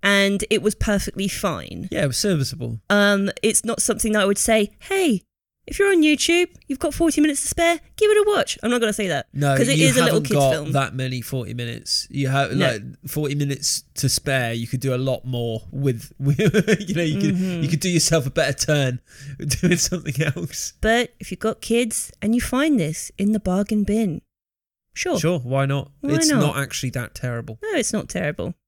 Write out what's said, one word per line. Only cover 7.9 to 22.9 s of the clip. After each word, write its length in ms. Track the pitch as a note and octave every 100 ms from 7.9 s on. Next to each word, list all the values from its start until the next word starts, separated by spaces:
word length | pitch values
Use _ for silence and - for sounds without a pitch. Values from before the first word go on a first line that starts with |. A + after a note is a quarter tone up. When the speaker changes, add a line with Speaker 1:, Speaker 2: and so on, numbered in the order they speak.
| -
Speaker 1:
give 140 | G#4+
it 60 | G#4+
a 80 | G#4
watch." 320 | G4+ - -
I'm 60 | G#3+
not 80 | A#3+
gonna 120 | A3+
say 140 | G#3 G3
that, 220 | C#3+ -
Speaker 2:
No, 240 | C#3 C#3+ C3+
Speaker 1:
'cause 120 | -
it 100 | C4+
Speaker 2:
you 80 | C4+
Speaker 1:
is 100 | -
a 40 |
little 140 | -
Speaker 2:
haven't 80 | -
Speaker 1:
kid's 100 | C#3+ D3
Speaker 2:
got 120 | C#3
Speaker 1:
film. 180 | D#3 D3+
Speaker 2:
that 200 | C#3 C3 B2+
many 240 | C3 B2+
forty 320 | A2+ C3 A#2+
minutes. 540 | A#2+ A#2+ A2+ - - -
You 160 | C#3 C3+
have, 220 | C3+ C3
Speaker 1:
No. 140 | B2+ F3
Speaker 2:
like, 100 | A2 B2 C3+ -
forty 300 | - D3 C#3+
minutes 480 | C#3+ C#3 - - -
to 140 | - C3+
spare. 440 | - - C3+ A#2
You 140 | A#2 A#2
could 140 | B2+
do 120 | C3+
a 60 | B2+
lot 260 | C3 B2+
more 380 | B2+ B2 A#2 A2 -
with, 420 | C#3 C#3 A2+ -
<laughs> 40 | -
with, 220 | C#3 C#3+ G3+ G3+ F#3+ G#3+
you 140 | G3+ E3
know, 60 |
you 160 | E3 D#3
could, 160 | - F#3
Speaker 1:
Mm-hmm. 260 | F#3 F3
Speaker 2:
you 60 | D3
could 100 | D#3
do 100 | F#3
yourself 380 | F3 - E3 C3+
a 40 |
better 240 | E3 C#3+ C3+ -
turn 340 | D3+ C3 B2 _ - C#3 C#3+
<laughs> 0 | D3+ -
doing 160 | F3 F3
something 440 | - F3 - C3
else. 520 | D#3 - E3 - - _
Speaker 1:
But 340 | G#3+ A#3 A#3+ _
if 100 | -
you've 80 | F#3
got 220 | G#3+ -
kids 500 | - A#3 A#3+ - - -
and 140 | G3+
you 60 | A#3
find 400 | - B3+ D#4 C4+
this 320 | D#3